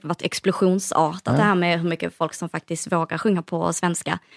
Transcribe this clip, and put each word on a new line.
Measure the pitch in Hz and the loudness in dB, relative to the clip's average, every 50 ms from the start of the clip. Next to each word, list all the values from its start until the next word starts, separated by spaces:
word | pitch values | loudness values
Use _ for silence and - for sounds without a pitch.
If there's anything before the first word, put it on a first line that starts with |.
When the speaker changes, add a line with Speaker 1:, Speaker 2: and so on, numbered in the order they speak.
| - | -4
Speaker 1:
varit | 151 170 - | -6 -4 -4
explosionsartat, | - - - - - 196 180 - 196 185 185 196 - - - - 160 151 175 190 - | -4 -6 -6 -2 -2 -2 0 2 2 2 2 2 0 0 2 2 2 2 0 -4 -2
Speaker 2:
Ja. | - | 2
Speaker 1:
det | - - 208 | 4 4 4
här | 208 190 | 4 4
med | 180 175 175 170 170 | 2 2 2 2 2
hur | 170 170 | 0 -2
mycket | 165 160 175 170 - | -2 -2 -4 -6 -4
folk | - 165 156 - | -4 -4 -4 -4
som | - 175 165 | -6 -8 -6
faktiskt | - 165 - - 165 - - - | -6 -8 -6 -6 -6 -6 -2 -2
vågar | 185 165 160 - 165 | 0 0 0 -2 -2
sjunga | 160 - 220 190 170 | 0 2 2 2 2
på | 165 - 175 165 175 170 165 | 0 -2 -2 -2 0 0 0
svenska. | - 185 175 170 - - 151 - 175 - _ - | 2 0 0 0 -2 -2 -4 -4 -4 -6 _ -20